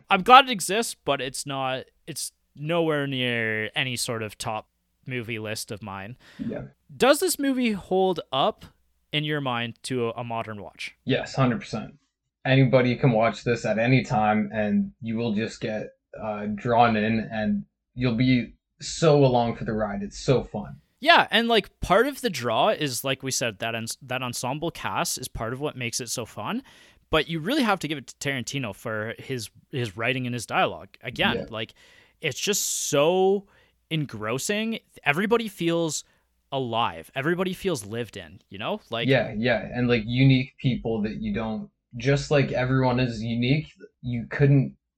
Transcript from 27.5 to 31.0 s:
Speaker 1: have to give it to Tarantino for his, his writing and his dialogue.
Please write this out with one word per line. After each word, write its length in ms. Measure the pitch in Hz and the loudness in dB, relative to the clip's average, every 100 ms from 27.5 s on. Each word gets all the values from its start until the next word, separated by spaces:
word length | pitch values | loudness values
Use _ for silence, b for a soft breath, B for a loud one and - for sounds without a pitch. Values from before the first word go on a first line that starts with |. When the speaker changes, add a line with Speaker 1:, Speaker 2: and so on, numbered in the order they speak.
| 311 | 2
Speaker 1:
have 160 | 226 190 | 2 2
to 80 | 151 | -2
give 100 | 147 | -6
it 80 | - | -10
to 100 | - 143 | -6 -4
Tarantino 440 | 135 113 139 113 | -4 -4 -6 -6
for 400 | - 117 107 110 120 | -8 -6 -4 -6 -8
his, 320 | 127 127 98 - _ | -8 -8 -8 -16 _
his 280 | 139 117 110 | -6 -6 -2
writing 260 | 117 131 123 | -2 0 -2
and 60 | |
his 140 | 120 - | -6 -2
dialogue. 420 | 165 151 82 95 - | 0 0 -2 -14 -14